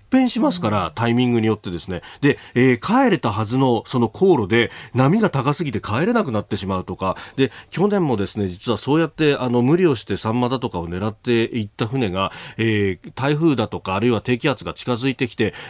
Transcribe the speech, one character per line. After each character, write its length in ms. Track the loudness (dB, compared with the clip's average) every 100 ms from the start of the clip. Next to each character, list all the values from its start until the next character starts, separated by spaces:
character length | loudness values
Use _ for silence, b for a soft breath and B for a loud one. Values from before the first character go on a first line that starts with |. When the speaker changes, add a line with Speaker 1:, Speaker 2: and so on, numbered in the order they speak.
| 0
Speaker 1:
変 180 | 2 2
し 120 | 2
ま 120 | 0
す 80 | 0
か 100 | 0
ら、 160 | 0 -2
Speaker 2:
う 40 |
ん。 20 |
Speaker 1:
タ 140 | -2 0
イ 60 |
ミ 120 | 2 2
ン 60 |
グ 80 | 2
に 60 | 2
よ 80 |
っ 20 | 0
て 0 |
っ 20 |
て 100 | -4
で 80 | -8
す 100 | -6
ね。 140 | -10 B B
で、 180 | 0 0 B
え 200 | 2 4
ー、 300 | 4 2 2
帰 60 | 4
れ 80 | 2
た 120 | -2
は 140 | -2
ず 140 | -2 2
の 240 | 2 0 -2
そ 120 | -2
の 100 | 0
航 380 | 2 2 4 2
路 20 |
で 220 | 2 2 B B
波 260 | 2 4 4
が 100 | 2
高 240 | 0 -2
す 100 | -2
ぎ 80 | -2
て 80 | -4
帰 260 | -4 -2 0
れ 60 |
な 120 | 0
く 80 | 0
な 80 | -4
っ 40 |
て 120 | -4 -6
し 100 | -4
ま 120 | -4
う 60 |
と 120 | -6 -6
か。 200 | -4 -4 B B
で、 160 | -2 B B
去 180 | -2 0
年 180 | 2 0
も 100 | 0
で 100 | -2
す 100 | -4
ね、 120 | -4
実 240 | -4 -4
は 60 | -2
そ 160 | 0
う 60 | 0
や 60 | 0
っ 40 |
て、 260 | 0 0 0
あ 120 | 0
の、 140 | 2
無 140 | 4 4
理 100 | 2
を 100 | 0
し 80 |
て 120 | -4 -4
サ 140 | -2
ン 100 | -2
マ 80 | -2
だ 100 | -2
と 120 | -4
か 80 | -6
を 100 | -6
狙 180 | -4 -6
っ 60 |
て 300 | -4 0 0
い 200 | 0 -4
っ 40 | -6
た 180 | -6 -4
船 240 | -2 -2
が、 220 | -2 -4 B B B
え 420 | 0 0 0 -4
ー、 100 | -10
台 200 | -4 -2
風 220 | 2 2 2
だ 120 | -2
と 120 | -4
か、 140 | -4
あ 60 | 0
る 80 | 2
い 20 |
は 100 | 0
低 180 | 0 -2
気 100 | -2
圧 160 | -4
が 100 | -6
近 180 | -8 -6
づ 160 | -4 -2
い 60 | -4
て 120 | -4
き 60 |
て、 200 | -2 -4 B